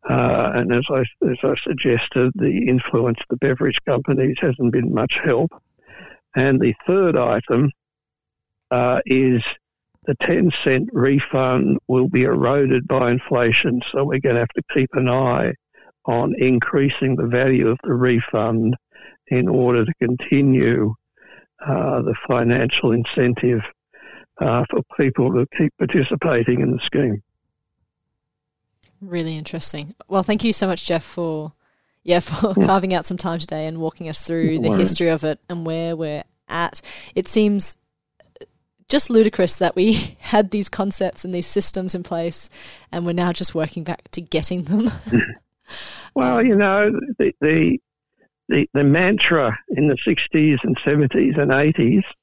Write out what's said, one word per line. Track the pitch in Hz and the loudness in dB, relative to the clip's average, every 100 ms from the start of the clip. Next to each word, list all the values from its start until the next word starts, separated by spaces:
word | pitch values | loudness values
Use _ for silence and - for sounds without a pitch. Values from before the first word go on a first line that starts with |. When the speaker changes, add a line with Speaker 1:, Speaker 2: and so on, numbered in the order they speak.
| - | -2
Speaker 1:
Uh, | 127 123 120 117 120 | 0 2 0 0 0
and | 123 | 0
as | 120 135 | 0 0
I, | 135 123 _ - | -2 -2 _ -2
as | 127 | 0
I | 147 131 | -2 -2
suggested, | - 139 - 117 - 131 127 131 | -4 -4 0 0 0 0 -2 0
the | 123 - - | -2 0 2
influence | 127 - 120 120 117 | 0 0 0 0 -2
of | - | -4
the | 127 | -2
beverage | 135 127 147 - - | -2 0 -2 -2 -2
companies | 127 135 135 131 127 | -2 0 0 0 0
hasn't | 170 127 120 | -2 0 0
been | 120 120 | 0 0
much | 110 120 - | 0 -2 -2
help. | 165 123 160 - _ _ _ - - - _ - | 0 0 0 -4 _ _ _ -20 -20 -20 _ 0
And | 135 131 | 2 4
the | 120 117 - | 2 0 0
third | 190 185 147 | 2 2 2
item, | 120 107 - 120 143 - _ _ _ _ _ _ _ _ _ | 2 0 0 2 2 -2 _ _ _ _ _ _ _ _ _
uh, | 123 123 131 - | 0 0 0 2
is | 131 131 123 - - _ _ _ _ - | 2 4 2 -2 -10 _ _ _ _ -6
the | 135 | -4
ten | - 175 185 - | 0 2 2 2
cent | - 131 220 | 0 0 0
refund | 202 131 143 - 135 131 127 135 135 - | 0 2 2 0 0 0 0 0 0 0
will | 127 127 | 0 2
be | 123 | 2
eroded | 127 156 135 139 135 131 - | 2 2 2 2 2 0 0
by | 135 123 | 0 2
inflation, | 123 - 127 117 117 - 123 - | 0 0 0 2 2 0 -2 -4
so | - | -2
we're | 143 139 | -2 0
gonna | 139 120 | 0 0
have | 117 | 0
to | - - | -4 -4
keep | 151 131 | -2 0
an | 131 127 | 0 0
eye | 127 127 123 - - _ _ _ _ - | 2 0 0 -2 -4 _ _ _ _ -4
on | 117 127 - | -2 -2 0
increasing | 127 127 - 143 139 - 135 131 | 2 2 2 0 0 0 -2 0
the | 117 | 0
value | 120 135 131 120 | 2 2 2 2
of | 123 | 0
the | - | -2
refund | 123 127 117 - 117 110 113 113 123 _ - - _ _ | 0 2 2 0 -2 0 0 0 -2 _ -20 -20 _ _
in | 127 123 | 0 2
order | 127 123 120 110 | 2 2 2 0
to | - | 0
continue, | 120 123 - 139 143 131 117 120 107 113 _ _ - - _ _ 151 | -2 -2 0 2 4 4 4 2 0 -4 _ _ -20 -20 _ _ -4
uh, | 139 147 135 | -2 0 -2
the | 127 117 - | -2 -4 -2
financial | 123 117 120 127 - 127 | 0 2 2 0 0 2
incentive, | 117 117 - 123 120 123 117 107 - _ - - - - - | 0 0 0 0 2 0 0 -4 -16 _ -20 -20 -20 -20 -4
uh, | - 117 - | 0 0 0
for | - - - | -4 -4 -2
people | 139 - 127 | 0 2 0
to | 123 127 - | 2 -2 0
keep | 151 _ | -2 _
participating | 170 185 135 - 165 123 117 123 | -2 0 0 -2 0 0 2 0
in | 120 | 0
the | 123 | -2
scheme. | - 139 135 104 _ _ _ _ _ _ _ _ _ _ _ _ _ _ _ _ _ _ | -2 -2 0 -2 _ _ _ _ _ _ _ _ _ _ _ _ _ _ _ _ _ _
Speaker 2:
Really | 196 175 160 160 | -8 -6 -4 -6
interesting. | 156 165 - 151 147 - - | -8 -6 -6 -6 -10 -16 -2
Well, | 190 | -2
thank | 185 208 | 0 0
you | 226 | 0
so | 208 190 | 0 -2
much, | 175 - | -2 -2
Jeff, | 165 | -4
for, | - - 170 156 151 _ _ _ _ _ | -4 -8 -6 -6 -10 _ _ _ _ _
yeah, | - 175 | 0 0
<laughs> | |
for | - 165 214 190 | 0 -4 0 2
Speaker 1:
Yeah. | 190 | 4
Speaker 2:
carving | 190 190 | 2 2
out | 180 - | -2 -2
some | 180 | -6
time | 185 165 | -6 -6
today | 156 156 156 | -6 -8 -8
and | 160 | -6
walking | 160 - 165 | -8 -8 -10
us | 156 - | -8 -4
through | 165 160 160 | -2 0 0
Speaker 1:
No | |
Speaker 2:
the | - | 0
Speaker 1:
worries. | 104 185 | 2 2
Speaker 2:
history | 175 170 | 2 0
of | 160 | 0
it | 156 147 _ | -2 -6 _
and | 175 160 | -8 -6
where | 165 165 165 | -6 -6 -6
we're | 160 147 - _ _ | -6 -8 -12 _ _
at. | 165 170 - - - - - | -4 -4 -6 -16 -20 -8 -6
It | 196 | -2
seems | - 214 202 185 - _ _ _ _ _ - - _ _ _ _ | 0 2 0 -4 -6 _ _ _ _ _ -20 -20 _ _ _ _
just | 277 - | 0 2
ludicrous | 226 220 - 180 - | 4 4 2 0 2
that | 175 - | 0 2
we | 190 | 2
<laughs> | 214 - - | 2 -2 -10
had | - 208 202 | 0 2 2
these | 214 196 | -2 -6
concepts | - 202 - 190 - - | -4 -4 -2 -4 -6 -8
and | |
these | 180 175 | -6 -4
systems | - 196 196 185 185 | -2 -2 -2 -4 -6
in | |
place | 175 170 170 - - - - - _ | -6 -6 -6 -8 -14 -18 -20 -20 _
and | 175 175 | -6 -4
we're | |
now | 170 175 | -2 -2
just | 170 - 165 | 0 -2 -2
working | 156 - | -4 -6
back | 160 170 - | -10 -10 -10
to | - | -14
getting | 170 156 151 180 | -4 -2 -2 -4
them. | 151 208 226 - - | -2 0 0 -4 -2
<laughs> | - - - _ _ _ - - - - - | -2 -2 -8 _ _ _ -16 -14 -16 -8 -2
Speaker 1:
Well, | 254 240 254 | 2 2 4
you | 202 | 4
know, | 202 196 208 - 285 240 | 4 4 2 0 -6 -2
the, | - - | -2 0
the, | 147 160 165 269 _ _ _ _ _ _ _ | 0 2 2 0 _ _ _ _ _ _ _
the, | 78 - | 0 0
the | 139 | 2
mantra | 143 151 185 202 - 165 123 104 - | 4 4 4 2 2 2 0 -2 -6
in | - 147 | -2 0
the | 131 | 0
sixties | - 165 - 160 156 135 | 0 -2 0 2 4 2
and | 214 170 | 0 -2
seventies | - 147 139 156 269 156 | 0 2 2 2 0 2
and | 143 | 2
eighties | 135 147 160 117 196 - - | 2 2 2 2 2 0 -10